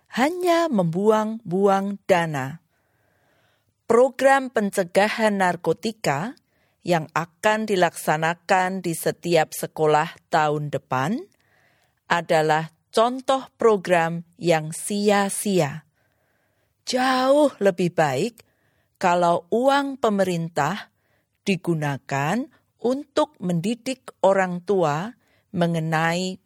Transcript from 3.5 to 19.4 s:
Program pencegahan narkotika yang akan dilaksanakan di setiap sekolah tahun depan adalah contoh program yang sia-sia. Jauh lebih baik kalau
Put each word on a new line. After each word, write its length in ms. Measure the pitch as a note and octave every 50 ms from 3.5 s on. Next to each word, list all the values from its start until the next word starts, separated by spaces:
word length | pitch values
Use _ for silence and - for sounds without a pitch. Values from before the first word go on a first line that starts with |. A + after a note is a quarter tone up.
| _ _ _ _ _ _ _
Program 640 | - A3+ A#3 B3+ C4+ A#3+ - C4 C#4 C4+ C#4 C4+ B3
pencegahan 880 | - A#3 G#3 G3 - G3+ F#3 E3+ - F#3+ G3+ G#3+ - - A3 G#3+ G3+
narkotika 960 | G3 F#3+ F3+ F3 E3+ - E3 D#3+ - - A3+ A3 _ - E3 C#3 C#3 F3 A#3+ D#4 _ _ _ _ _ _ _ _ _
yang 280 | - D#3+ F3 E3 D#3 -
akan 560 | - D#3 - - _ - - G#3+ G#3+ A3 A3
dilaksanakan 1120 | G#3+ G#3 F3+ F3 D#3+ - - - - D#3 D#3 D#3+ D#3+ F3 - _ - G3+ F#3 F#3 F#3 F#3+ F#3+
di 140 | F3 F3 D#3+
setiap 560 | - - E3 D3+ _ - F3 E3+ D#3+ D#3 -
sekolah 640 | - - - D#3 - - D#3 D3+ D3+ D3+ D#3 E3 - - _ -
tahun 380 | - E3 D3+ D3+ D3 D3+ D3 D3
depan 500 | - C3+ _ - C3 B2+ C3 D#3+ A3 D4 F#4+ G#4 _ _ _ _ _ _ _ _ _ _ _ _ _ _ _
adalah 680 | - E3+ E3+ E3 - F3 D#3 D#3 D#3 D3+ D#3 E3 D#3+ _ _ _ _
contoh 600 | - A3+ A3 A#3+ B3+ C4 B3+ - C4+ C4 C4 - _ -
program 680 | A3+ A3+ G#3+ G3 F3 - F3+ E3+ E3 E3 E3+ E3+ E3+ _ _
yang 360 | - D#3+ E3+ E3 D#3 D#3 D#3 D#3+
sia-sia. 1120 | - - - G#3 G3+ G#3 G#3 G3+ G3+ G3 G3 - - - G#3 G3 F3+ D#3 C#3 D3 D#3+ - _ _ _ _ _ _ _ _ _ _ _ _ _ _ _ _ _ _ _ -
Jauh 680 | - - B3+ B3+ C4 C4 B3+ B3+ C4 C#4 D4 D4+ C4+ - -
lebih 320 | G3 G3 F#3 - F#3 E3+ -
baik 480 | - D#3+ C#3+ C3 C3+ F3+ A#3+ - - - _ _ _ _ _ _ _ _ _ _
kalau 480 | - - F3+ F3 F3+ F3 E3+ E3+ -